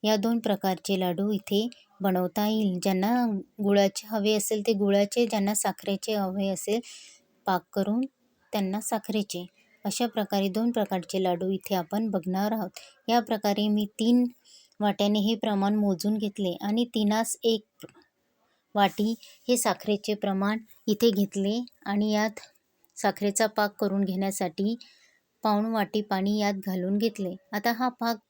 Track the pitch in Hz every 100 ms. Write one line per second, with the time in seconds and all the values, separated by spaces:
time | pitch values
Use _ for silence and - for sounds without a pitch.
0 | 214 214 220 233 220 196 190 180 - 196
1 | 180 175 202 202 - 208 240 - _ _
2 | 196 185 180 - 214 220 208 180 196 190
3 | 202 247 240 202 - - 202 202 196 -
4 | 214 220 202 214 - 214 208 208 202 202
5 | 202 - 233 220 196 208 208 - - 196
6 | - 214 196 190 196 185 - 247 - -
7 | - - _ _ - 180 _ - 196 226
8 | 262 _ _ _ _ 214 190 202 220 226
9 | - 214 202 175 180 _ _ _ 202 -
10 | 240 226 202 202 196 196 233 233 202 190
11 | 180 190 185 175 185 196 - 190 175 202
12 | 226 190 175 185 208 220 185 - - _
13 | - 240 233 220 208 202 208 208 208 -
14 | 226 247 247 - _ - _ _ 208 202
15 | 202 208 202 226 220 202 196 214 208 180
16 | 208 214 208 202 185 175 202 220 240 226
17 | 208 214 226 - 233 226 - _ - -
18 | _ _ _ _ _ _ _ 208 196 -
19 | 208 226 - - - 247 226 180 - 202
20 | - 208 202 190 196 220 226 _ - 208
21 | 233 202 196 196 196 220 247 _ - 202
22 | 214 208 214 214 - _ _ _ _ -
23 | 202 190 202 196 220 214 208 - 202 196
24 | 190 185 196 196 180 160 202 233 - _
25 | _ _ _ _ 220 208 220 226 196 214
26 | 208 190 196 214 202 196 190 185 180 202
27 | 226 220 185 185 _ 208 233 233 254 247
28 | 233 220